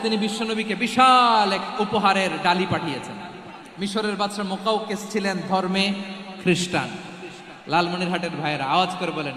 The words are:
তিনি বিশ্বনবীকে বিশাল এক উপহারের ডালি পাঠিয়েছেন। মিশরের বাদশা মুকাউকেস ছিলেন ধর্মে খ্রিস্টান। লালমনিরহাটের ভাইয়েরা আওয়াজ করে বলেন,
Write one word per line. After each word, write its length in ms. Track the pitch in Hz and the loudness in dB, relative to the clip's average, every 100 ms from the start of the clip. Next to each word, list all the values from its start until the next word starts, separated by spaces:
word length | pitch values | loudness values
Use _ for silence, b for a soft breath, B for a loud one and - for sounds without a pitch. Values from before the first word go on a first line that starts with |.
তিনি 160 | 220 220 | 0 0
বিশ্বনবীকে 580 | 214 - 226 220 214 190 | 0 -2 -2 -2 -2 -2
বিশাল 760 | 233 247 254 254 240 220 202 | 0 6 8 8 6 6 4
এক 280 | 190 - - | 0 -2 -4
উপহারের 480 | 208 220 196 190 185 160 | -2 2 4 4 2 0
ডালি 220 | 175 180 185 | 2 2 2
পাঠিয়েছেন। 460 | 165 165 127 - 107 92 - - - - - | 0 -2 -6 -8 -12 -12 -14 -16 -18 -16 -8
মিশরের 360 | 202 208 208 196 | -4 -2 -2 0
বাদশা 280 | 202 202 | -2 -2
মুকাউকেস 680 | 190 190 208 214 214 196 - | -4 -2 0 0 0 -6 -4
ছিলেন 260 | 214 196 185 185 | -2 0 -2 0
ধর্মে 440 | 190 185 196 196 202 - - - - | 0 2 2 2 0 -6 -12 -12 -2
খ্রিস্টান। 480 | 185 170 - 160 123 104 - - - - - - - | 2 2 2 -2 -2 -8 -12 -14 -14 -16 -18 -16 0
লালমনিরহাটের 600 | 160 175 180 180 180 170 | 2 2 0 -2 -2 -4
ভাইয়েরা 360 | 147 147 147 135 | -4 -2 -2 0
আওয়াজ 240 | 165 185 - | 2 2 0
করে 120 | 175 | -4
বলেন, 240 | 156 143 | -4 -6